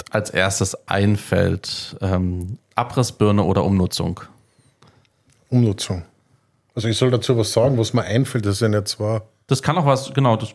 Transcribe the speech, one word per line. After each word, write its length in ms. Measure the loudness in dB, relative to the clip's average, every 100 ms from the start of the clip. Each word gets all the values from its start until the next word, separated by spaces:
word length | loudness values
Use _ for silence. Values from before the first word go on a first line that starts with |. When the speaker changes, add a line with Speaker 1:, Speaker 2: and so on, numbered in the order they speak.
| -6
Speaker 1:
als 200 | -4 -2
erstes 560 | 0 0 0 -4 -4 -4
einfällt. 1080 | 0 2 0 0 0 2 -2 -6 -12 -12 -8
Ähm, 580 | -2 0 -2 -4 -8 -12 _ -6
Abrissbirne 680 | -4 -2 -2 2 2 4
oder 220 | 2 2
Umnutzung? 560 | 2 2 0 -2 -4 -6 -12 -20 _ _ _ _ _ _ _ _ _ _ _
Speaker 2:
Umnutzung. 540 | 2 2 0 -4 -8 -8 _ _ _ _ _ _ -6
Also 100 | -4
ich 100 | 0
soll 140 | 2
dazu 260 | 2 2 0
was 160 | 2
sagen, 240 | 2 2 2
was 160 | 0
mir 100 | 0
einfällt, 440 | 0 0 0 0 0
das 120 | 0
sind 140 | 2
ja 120 | 0
zwei. 360 | -2 -6 -4 -4 -8 _ _
Speaker 1:
Das 140 | -2
kann 140 | 0 0
auch 80 | 2
was, 260 | 2 0
genau, 220 | 0 2 2
das 140 | -2